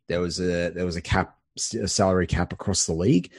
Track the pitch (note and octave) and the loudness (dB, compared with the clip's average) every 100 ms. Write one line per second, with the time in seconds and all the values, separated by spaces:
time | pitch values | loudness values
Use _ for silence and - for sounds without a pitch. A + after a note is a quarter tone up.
0 | - F2 F2 E2+ F2+ F2 F2 F2 F2+ E2+ | -6 -2 -2 -2 0 0 -2 -2 -4 -4
1 | - F#2+ F2+ _ _ - - A2+ G2+ - | 0 0 0 _ _ -8 -6 -4 -2 2
2 | F#2+ F#2 F2 - F2 F#2 - F#2 - E2 | 4 4 2 0 -2 -4 -2 -2 0 0
3 | G2 F3 - | 4 2 0